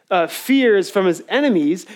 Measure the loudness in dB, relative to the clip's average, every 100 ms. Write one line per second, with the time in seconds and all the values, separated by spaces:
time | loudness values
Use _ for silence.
0 | -4 -2 -2 -4 0 2 4 2 0 0
1 | 0 -2 -4 -2 0 0 0 -2 -8